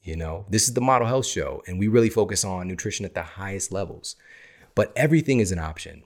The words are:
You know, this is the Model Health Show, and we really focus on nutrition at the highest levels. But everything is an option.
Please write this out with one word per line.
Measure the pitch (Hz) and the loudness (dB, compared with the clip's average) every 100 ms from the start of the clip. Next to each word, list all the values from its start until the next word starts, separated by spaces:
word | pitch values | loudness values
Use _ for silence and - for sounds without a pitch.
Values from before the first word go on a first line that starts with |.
You | 87 80 | -8 -6
know, | 80 82 101 | -6 -8 -2
this | 107 - | 0 0
is | |
the | 120 | 2
Model | 131 127 117 | 4 4 4
Health | 131 120 | 0 -2
Show, | - 69 67 - | -4 -4 -6 -8
and | 90 | -2
we | 107 | 4
really | 117 113 | 6 6
focus | 110 95 98 | 2 2 0
on | 101 92 90 | -2 -4 -6
nutrition | 90 107 - | -6 -6 -6
at | 95 | -6
the | 87 | -8
highest | 82 - 98 98 - | -10 -10 -8 -8 -6
levels. | 95 92 80 - - - - - - - | -6 -6 -8 -14 -14 -20 -20 -20 -20 -4
But | - - | 0 0
everything | - 147 160 139 127 | 2 4 4 4 2
is | 98 | 2
an | 90 | 0
option. | 78 80 80 76 | -4 -8 -14 -18